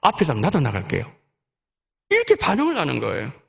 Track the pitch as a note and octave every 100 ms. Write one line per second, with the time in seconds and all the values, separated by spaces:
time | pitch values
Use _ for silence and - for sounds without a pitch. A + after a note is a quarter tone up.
0 | G#3 G#3+ E3 A2+ D3 F#3 B2+ G2+ F#2 -
1 | - _ _ _ _ _ _ _ _ _
2 | _ G#4+ A#4 A4 - G3+ D#4 C#4+ D3+ B2
3 | A2 F#2+ A2 -